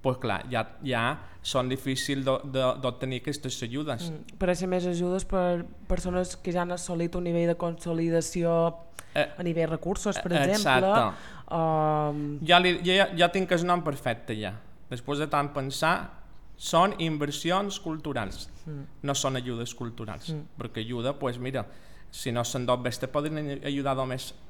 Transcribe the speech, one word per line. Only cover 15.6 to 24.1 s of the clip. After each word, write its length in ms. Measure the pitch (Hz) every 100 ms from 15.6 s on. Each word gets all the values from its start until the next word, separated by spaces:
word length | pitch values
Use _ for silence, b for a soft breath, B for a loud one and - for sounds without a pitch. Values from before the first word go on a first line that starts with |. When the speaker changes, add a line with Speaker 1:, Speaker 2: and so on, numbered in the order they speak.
| 135 135 156 185 - - - - - -
Speaker 1:
són 380 | - 165 190 -
inversions 800 | 165 151 143 143 165 185 202 196
culturals, 680 | 165 156 151 127 98 - - - 156
Speaker 2:
Mm. 160 | 147 139 -
Speaker 1:
no 120 | 143
són 220 | 135 135 127
ajudes 380 | 123 117 117
culturals, 540 | - 120 110 107 - -
Speaker 2:
Mm. 120 | 151 - -
Speaker 1:
perquè 260 | 117 113
ajuda, 280 | 110 120 120 139
pues 200 | 135 120
mira, 260 | 123 135 104 B B B B
si 200 | - 127
no 120 | 117
se'n 200 | 120 135 123
dot 160 | 123
bé, 80 | 123
te 180 | 117 127
poden 280 | 147 151 156
aj-, 260 | 151 139 143
ajudar 300 | 143 139 131
només. 380 | 131